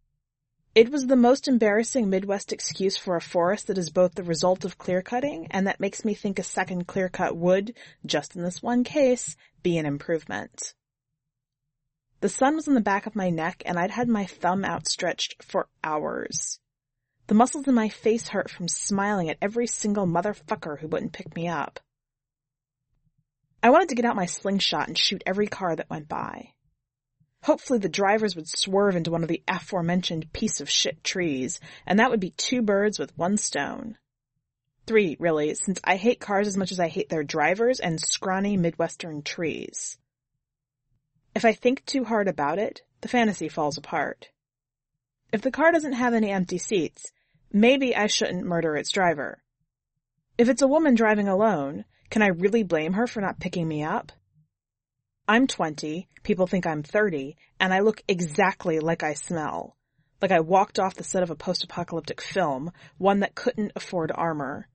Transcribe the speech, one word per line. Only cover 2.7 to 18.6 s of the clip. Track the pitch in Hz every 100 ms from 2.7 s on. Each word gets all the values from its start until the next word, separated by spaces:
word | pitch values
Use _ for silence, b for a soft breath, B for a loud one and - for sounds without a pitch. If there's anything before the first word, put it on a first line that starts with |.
| - 190 -
for | - 170
a |
forest | - 180 175 208 -
that | 190
is | 160
both | 180 180
the | -
result | 175 165 180 185 185
of | -
clear | - 185
cutting | - 247 285 320 -
and | - 196
that | -
makes | 196 -
me | 220
think | 208 208 196
a |
second | 185 - 190 180 180
clear | 196 185
cut | - 185
would, | 170 175 185 208 B B B
just | 156 160 - 185
in |
this | 175 -
one | 233 240
case, | 240 302 262 247 - - b _
be | 180 170
an | 151
improvement. | 143 - 160 - 101 - - - - _ _ _ _ _ _ _ _ _ _ _ _ _ _
The | 202
sun | - 269
was | 311 302
in |
the | 262
back | 208 196 214
of | 208
my | 185
neck | 160 165 -
and | - 175
I'd | 185
had | 202 240
my | 220 185
thumb | - 175 190
outstretched | 185 170 - - 175 - - -
for | - 190 - _
hours. | - 156 156 - - - - - _ _ _ _ _ _ -
The |
muscles | 214 254 302 277
in |
my | 240 214
face | - 226 226 -
hurt | 196 -
from | -